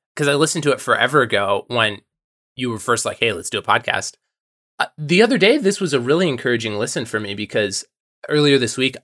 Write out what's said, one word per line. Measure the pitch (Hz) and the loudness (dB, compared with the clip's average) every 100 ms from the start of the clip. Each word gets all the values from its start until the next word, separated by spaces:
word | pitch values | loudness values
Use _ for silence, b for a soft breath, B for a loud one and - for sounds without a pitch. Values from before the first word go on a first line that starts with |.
| _ - | _ -4
'cause | 143 | 0
I | 143 | 2
listened | 156 170 | 0 0
to | 147 | 0
it | 127 | -2
forever | - 107 123 147 | 0 2 2 2
ago | 117 101 98 98 - | 2 0 0 -2 -2
when | 120 107 101 _ _ _ _ _ - | 0 0 -2 _ _ _ _ _ -8
you | 127 | -6
were | 107 | -4
first | - 117 110 | -2 0 -2
like, | - | -2
"Hey, | 117 | -2
let's | 92 - | -2 -6
do | 104 | -6
a | |
podcast." | 98 113 - 98 - - _ _ _ _ _ - | 0 0 2 -4 -4 -14 _ _ _ _ _ -6
Uh, | - - | -6 -6
the | 147 175 | 0 4
other | 226 214 | 4 4
day, | 190 294 | 4 4
this | 196 196 | 2 0
was | 180 | 0
a | 135 | 0
really | 120 160 185 | 2 2 2
encouraging | 123 127 120 110 104 | -2 -2 -2 -2 -4
listen | 117 165 | -4 -6
for | 113 110 | -6 -6
me | 104 | -6
because | 101 104 117 101 98 - _ _ _ - | -8 -4 -2 -2 -4 -10 _ _ _ -2
earlier | 147 147 139 | 2 4 4
this | 117 - | 2 0
week, | 131 120 | -2 -2